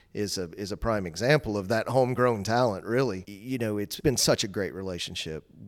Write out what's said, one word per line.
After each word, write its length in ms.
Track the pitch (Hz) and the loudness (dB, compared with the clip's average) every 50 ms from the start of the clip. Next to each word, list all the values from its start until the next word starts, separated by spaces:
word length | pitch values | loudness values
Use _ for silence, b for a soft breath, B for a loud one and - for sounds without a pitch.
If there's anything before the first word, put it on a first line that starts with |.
| b b - | b b -4
is 240 | 101 104 95 - | -4 -4 -2 -2
a, 140 | 98 90 80 - | -4 -4 -6 -6
is 160 | - 101 90 | -8 -6 -6
a 60 | 104 | -6
prime 300 | - - 117 110 104 92 | -2 0 0 0 0 -2
example 500 | 85 78 85 113 135 156 143 - 113 104 | -4 -4 -2 2 4 4 4 2 0 -2
of 100 | 101 92 95 | -2 0 0
that 180 | 113 113 - | 0 0 0
homegrown 560 | - 120 131 127 123 123 120 123 123 117 101 95 | 2 4 4 4 4 4 4 4 4 4 2 0
talent, 420 | 107 113 120 127 113 95 87 85 | 2 4 4 4 4 2 -2 -2
really. 380 | 98 117 131 139 117 95 92 87 | 0 0 2 2 0 -2 -4 -8
Y-, 60 | 101 101 | -12 -16
you 240 | 95 110 127 131 | -14 -6 -6 -4
know, 220 | 120 113 107 104 104 | -2 -2 0 0 -2
it's 200 | 104 - - - | -2 -4 -6 2
been 180 | - 147 120 | 2 2 4
such 260 | - - - 123 - - | 4 4 4 4 2 0
a 40 | |
great 280 | 101 90 107 95 78 65 | -2 -2 -4 -4 -4 -4
relationship 720 | 92 95 95 90 85 - - 87 - - 80 78 73 - _ - - 107 | -6 -6 -6 -6 -6 -6 -6 -6 -6 -6 -6 -8 -8 -10 _ -20 -20 -20